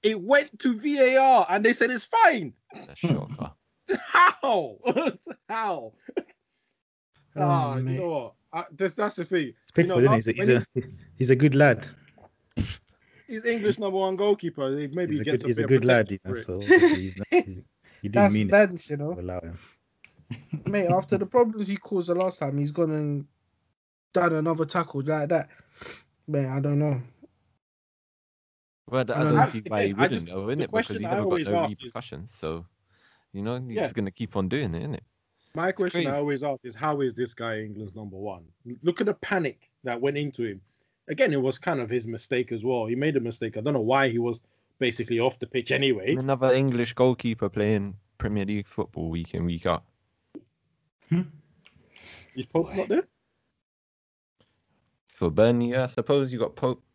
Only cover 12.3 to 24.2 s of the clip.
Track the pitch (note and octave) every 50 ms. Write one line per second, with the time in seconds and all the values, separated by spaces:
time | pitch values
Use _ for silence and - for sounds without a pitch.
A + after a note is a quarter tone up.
12.3 | _ _ _ _ _ - - - - - _ _ _ _ _ _ _ _ _ -
13.3 | A#3+ A3 A3+ A#3 A#3 A#3 G3+ G#3+ G3+ - G#3 G3 F#3+ F#3+ F#3+ F#3+ F#3+ F#3 G3+ G#3
14.3 | G3+ G#3 - E3+ - - C#3 C3 C3+ D3 D3 C#3 C#3 F3 F3+ E3 G2+ G2 G#2+ -
15.3 | - A#2 - A#2+ A#2 G#2+ - A#2 C3+ C3 A2+ B2 B2+ A#2 G#2+ G2 G2+ F#2+ _ F#2+
16.3 | G2 A2+ A2 - F2+ F#2+ G2+ G#2 F4+ F4 D#4+ E4+ D4+ - - F#2+ F#2 F#3 G3 -
17.3 | - F4+ - - F#2 F#2 - _ _ _ _ _ _ _ - G#2 G2+ - G#3 G3
18.3 | G#3 G#2+ - F#3+ F#3 G3+ G#3+ F#3+ F3+ E3+ - - D3+ C#3 C#3+ D#3 F3 - F2+ F2+
19.3 | F2+ F2+ E2+ E2+ F2 F2 - - _ _ _ _ _ _ _ - _ _ _ _
20.3 | - - - _ - D3+ - - G3+ G#3 F#3+ F3 F3 F#3 F#3 - G#3 F#3 G3 F#3+
21.3 | - B3 A#3+ A3+ A3 G#3+ G#3 F#3 G3+ G3 _ - G#3 F#3+ E3+ F3 F3 F3 F#3 F#3+
22.3 | F#3 - D3+ C#3 C#3 C#3+ C#3+ D3 D3 E3+ E3+ D#3 D#3 D3+ D3+ D3 D3 C#3+ C#3+ -
23.3 | _ _ _ _ _ _ _ _ _ _ _ _ _ _ _ _ _ F3+